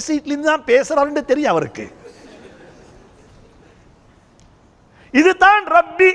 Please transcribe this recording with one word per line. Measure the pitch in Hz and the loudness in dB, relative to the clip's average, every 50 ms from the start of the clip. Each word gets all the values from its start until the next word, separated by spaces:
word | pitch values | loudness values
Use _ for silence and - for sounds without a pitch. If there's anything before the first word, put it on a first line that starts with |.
| - | -8
சீட்ல | - 311 294 - 269 285 | -6 -6 -6 -6 -6 -8
இருந்து | 285 302 | -4 -4
தான் | 311 311 302 - | -4 -4 -4 -2
பேசுறாருன்னு | - 233 269 269 - 320 294 285 294 294 302 - | 0 0 0 0 0 -2 -2 -2 -2 -4 -4 -4
தெரியும் | - 254 294 302 233 | -2 -2 -2 -2 -2
அவருக்கு. | 175 160 - 110 - 110 107 92 - - - - - _ - - - - - - - - - - - - - _ - - _ _ _ _ _ _ _ - _ _ _ _ _ _ _ _ _ _ _ _ _ _ _ _ _ _ _ _ _ _ _ _ _ _ _ _ _ _ _ _ _ _ | -2 -2 -4 -6 -10 -14 -16 -18 -18 -20 -20 -20 -20 _ -20 -20 -20 -20 -20 -20 -20 -20 -20 -20 -20 -20 -20 _ -20 -20 _ _ _ _ _ _ _ -20 _ _ _ _ _ _ _ _ _ _ _ _ _ _ _ _ _ _ _ _ _ _ _ _ _ _ _ _ _ _ _ _ _ _
இதுதான் | - 254 320 370 359 - 370 392 415 415 392 | 0 2 2 2 2 4 4 4 4 2 0
"ரப்பி | 320 320 349 330 349 339 349 370 370 | 0 0 0 0 0 0 2 2 2